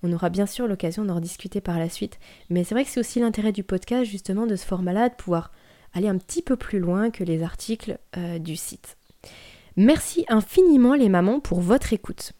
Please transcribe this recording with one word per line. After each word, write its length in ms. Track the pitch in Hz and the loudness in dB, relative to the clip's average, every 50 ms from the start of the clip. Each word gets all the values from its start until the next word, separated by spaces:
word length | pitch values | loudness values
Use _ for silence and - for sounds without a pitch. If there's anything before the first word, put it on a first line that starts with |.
| - | 0
On 80 | 175 | -2
aura 160 | 175 165 185 170 | -2 0 0 0
bien 160 | 175 185 202 | 0 0 -2
sûr 220 | 196 - - 247 233 | -2 -2 -4 -2 -2
l'occasion 380 | 202 180 - 165 170 - 214 | -2 -2 -2 -4 -4 -2 -4
d'en 100 | 196 175 | -2 -2
rediscuter 460 | 170 165 175 - - - 185 - 208 | -2 -4 -6 -10 -12 -14 -8 -8 -6
par 180 | 196 - 170 165 | -4 -2 -2 -2
la 80 | 165 175 | -2 -4
suite, 320 | - - 208 196 - - - - - - - - | -4 -6 -8 -8 -8 -14 -20 -20 -20 -20 -8 -2
mais 160 | 175 180 175 | 0 0 0
c'est 100 | - 214 | 0 0
vrai 80 | 240 277 | -2 -2
que 60 | 269 | 0
c'est 100 | - 254 | -2 -4
aussi 220 | 233 - - 240 | -4 -2 0 0
l'intérêt 320 | 233 233 214 - 214 220 202 | 0 0 0 0 0 -2 -2
du 100 | 208 190 | -2 -4
podcast, 400 | - 190 185 - - 233 254 247 | -4 -4 -4 -2 -2 -2 -2 -2
justement, 420 | 220 202 196 - - 190 202 233 | -2 -4 -10 -6 -4 -2 -2 0
de 120 | 233 208 185 | -2 -2 -4
ce 80 | - | -4
format-là, 420 | - 190 185 180 180 180 208 233 247 | -4 -4 -2 -2 0 2 2 2 0
de 80 | 240 | 0
pouvoir 380 | - - - 175 165 165 - - - _ - - _ _ - _ | -4 -4 -2 -2 -2 -2 -6 -16 -20 _ -20 -20 _ _ -10 _
aller 160 | 175 190 214 | -2 0 0
un 80 | 190 185 | 0 -2
petit 240 | - _ - 339 | -4 _ -6 -6
peu 160 | 339 - 262 233 | -2 -2 -2 -2
plus 220 | - - - 202 | -2 -4 -4 -2
loin 320 | 175 170 175 190 214 233 | 0 0 0 0 0 -2
que 120 | 220 - 185 | -2 -4 -4
les 200 | 170 165 160 165 | -2 -2 -2 -2
articles, 540 | 170 - - - - 226 220 - 220 - - - _ - 180 | -4 -6 -10 -6 -6 -8 -6 -6 -10 -10 -10 -12 _ -10 -8
euh, 220 | 175 170 170 165 | -8 -6 -6 -8
du 180 | 160 170 156 165 | -8 -8 -10 -10
site. 400 | - - - - _ - - _ _ _ _ _ - - - - - - - - _ - - - | -10 -12 -14 -16 _ -20 -20 _ _ _ _ _ -20 -20 -20 -20 -20 -20 -20 -20 _ -8 2 6
Merci 480 | 196 240 311 320 - - - 339 320 - | 6 6 6 6 2 -4 -4 -4 -2 2
infiniment 680 | 233 220 196 - - - 370 359 302 262 240 240 277 | 2 0 0 2 4 6 8 8 8 8 8 6 6
les 120 | 294 254 208 | 4 4 4
mamans 320 | 190 175 175 196 240 294 | 4 4 4 2 2 0
pour 220 | - - - 175 | -2 -2 -2 0
votre 320 | 175 175 214 262 - - 226 | 2 2 2 2 2 0 -4
écoute. 400 | 202 _ - - - - - - - | -4 _ -10 -14 -12 -14 -16 -16 -20